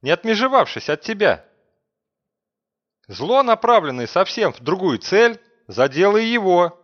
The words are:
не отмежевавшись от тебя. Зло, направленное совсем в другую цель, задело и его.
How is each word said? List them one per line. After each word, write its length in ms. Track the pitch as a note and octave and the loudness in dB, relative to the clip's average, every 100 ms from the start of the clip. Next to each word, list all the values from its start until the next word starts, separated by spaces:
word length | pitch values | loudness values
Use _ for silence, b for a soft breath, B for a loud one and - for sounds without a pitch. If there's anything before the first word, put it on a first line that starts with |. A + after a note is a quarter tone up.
не 100 | C3 | -2
отмежевавшись 760 | F3 A3+ G#3+ B3+ C4 - - - | -2 0 -2 2 2 0 -4 -6
от 120 | D3+ | -6
тебя. 440 | - G#3 G3 F2+ _ _ _ _ _ _ _ _ _ _ _ _ _ _ _ _ _ | -6 -2 -2 -2 _ _ _ _ _ _ _ _ _ _ _ _ _ _ _ _ _
Зло, 340 | F#2+ D3 C4 | -12 -2 0
направленное 640 | B3+ A3+ A#3 A#3 D#3 B2+ A#2+ | 2 0 4 2 2 -6 -4
совсем 460 | F3 F#3+ - G3 | -2 -2 -2 -4
в 60 | - | -4
другую 400 | B2 F#3 F#3 B2 | -6 -2 -2 -2
цель, 420 | - G3 A#3 A3 _ _ _ | 0 2 2 0 _ _ _
задело 500 | G2 C3+ C#3 G3 G#3 | -2 0 2 2 2
и 80 | A3+ | 0
его. 520 | A#3 F#3+ F3 E3+ E3+ | -2 2 2 2 -4